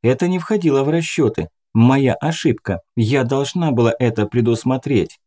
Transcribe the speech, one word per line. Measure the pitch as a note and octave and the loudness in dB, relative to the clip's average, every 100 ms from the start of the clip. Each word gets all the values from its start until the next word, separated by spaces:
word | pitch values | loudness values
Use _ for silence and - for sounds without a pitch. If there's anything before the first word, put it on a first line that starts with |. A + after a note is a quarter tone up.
Это | D#3 E3+ F3+ | 0 0 0
не | F#3 | -2
входило | E3 G#3+ E3+ C3+ | -2 0 2 2
в | C3+ | 0
расчёты. | E3 D#3+ - B2 - D#2+ _ _ | -2 -2 0 0 0 -10 _ _
Моя | A2 A#2+ C3+ C3 | 4 4 4 0
ошибка. | - D3 E3 D#3+ A2+ - E2+ _ | 0 -4 -2 -2 -2 -4 -8 _
Я | - A2 C#3 | -2 0 0
должна | A#2+ C#3 C#3 F3+ E3 | 0 -2 -2 -2 -2
была | A#2+ A#2 - | 2 0 2
это | B2 A2+ G#2+ | -2 0 -2
предусмотреть. | B2 A#2+ A2+ C3 C3 C#3 B2 D#2+ - | 0 0 0 -2 -4 -2 -2 -2 -8